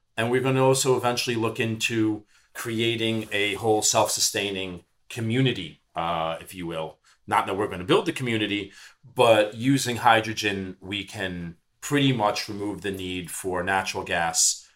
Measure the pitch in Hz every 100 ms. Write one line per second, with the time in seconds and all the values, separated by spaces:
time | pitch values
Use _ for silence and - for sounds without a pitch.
0 | _ - 117 127 131 131 131 131 135 120
1 | 120 120 - 113 113 110 113 110 - 113
2 | 110 107 - _ _ - 120 113 117 113
3 | 113 113 107 104 104 95 113 107 - 117
4 | 107 - - 104 101 95 95 87 - _
5 | - - 113 123 131 117 80 - _ 82
6 | 85 85 82 80 80 92 85 80 80 -
7 | _ _ - 104 110 98 101 90 90 185
8 | - - 123 113 104 101 98 - - _
9 | 120 - 117 110 107 117 127 135 127 113
10 | 120 113 110 107 107 98 95 92 95 101
11 | 92 110 95 87 85 82 _ _ - 143
12 | 139 113 104 - - 101 104 92 98 95
13 | 92 92 82 - 95 90 87 95 92 98
14 | 92 87 82 80 - - -